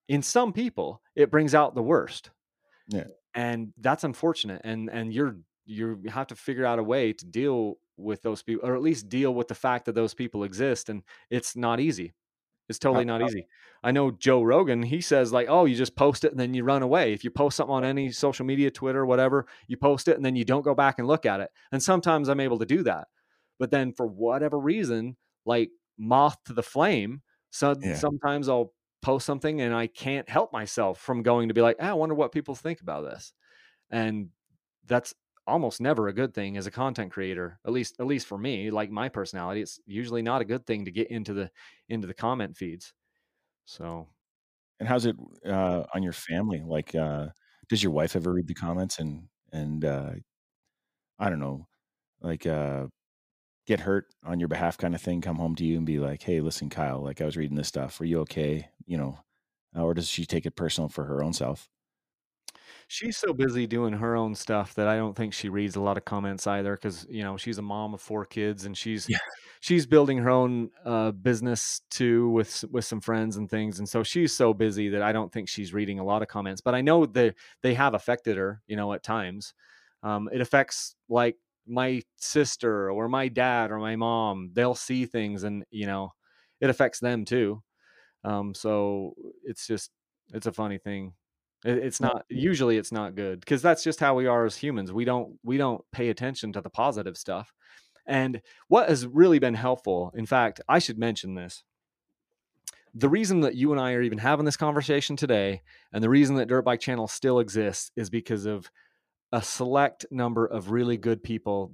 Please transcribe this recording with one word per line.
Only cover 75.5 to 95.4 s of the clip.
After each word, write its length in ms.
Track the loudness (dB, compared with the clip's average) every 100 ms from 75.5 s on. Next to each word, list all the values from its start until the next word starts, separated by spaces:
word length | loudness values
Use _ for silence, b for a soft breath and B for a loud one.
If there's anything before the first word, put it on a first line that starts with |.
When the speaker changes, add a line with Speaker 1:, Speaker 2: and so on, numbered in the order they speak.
| -8 -6
Speaker 1:
reading 260 | -4 -4 -4
a 40 |
lot 180 | -2 -2
of 60 | -2
comments, 340 | -6 -8 -2
but 140 | 0 2
I 60 |
know 240 | 4 6 6
that 300 | 4 2 2 B B
they 120 | 0 4
have 180 | 2
affected 440 | 2 0 -2 -2 -2
her, 240 | -4 -6 -8
you 80 | -6
know, 180 | -4
at 100 | -6
times. 500 | -4 -4 -4 -10 -14 -20 b b b b
Um, 260 | -6 -4 -4
it 100 | -4
affects, 540 | 0 0 0 -6 -10 -14 -2
like, 280 | 2 2 -2 _ _ -8
my 320 | -4 -2 -2 -6 _
sister 760 | -2 0 0 0 -2 0 -2
or 180 | -2 -2
my 200 | -2 -2
dad 420 | 0 2 2 0
or 80 | -2
my 180 | -4 -2
mom, 540 | 0 2 0 -2 -2
they'll 220 | 2 2 0
see 320 | -2 -2 -2
things 360 | -2 -2 -4 -6
and, 200 | -6 -8
you 160 | -8 -6
know, 260 | -6 -8 -12 _ _ _ _
it 80 | 0
affects 280 | 2 0 0
them 240 | -2 -2 0
too. 380 | 0 0 -2 _ b b b b b -6
Um, 280 | -4 -4 -6
so 600 | -2 0 0 -2 -6 -12 -20 -16 -14
it's 220 | -14 -6
just, 240 | -6 -8 _ _ _ _
it's 140 | -8 -8
a 60 |
funny 260 | -6 -6 -6
thing. 360 | -8 -10 -12 -18 _ _ _ _ -2
It, 120 | -2
it's 220 | -2 -2
Speaker 3:
Yeah. 80 | -2
Speaker 1:
not, 160 | -2 -8
usually 480 | -2 0 2 2 2
it's 140 | 0
not 220 | -6 -6 -6
good, 300 | -6 -8 -2
'cause 160 | 2
that's 200 | 4 2
just 160 | 0 2
how 140 | 2 4
we 120 | 4
are 180 | 2 2
as 120 | -2
humans. 360 | -6 -4 -4
We 120 | -2 -2
don't, 340 | -2 -4 -10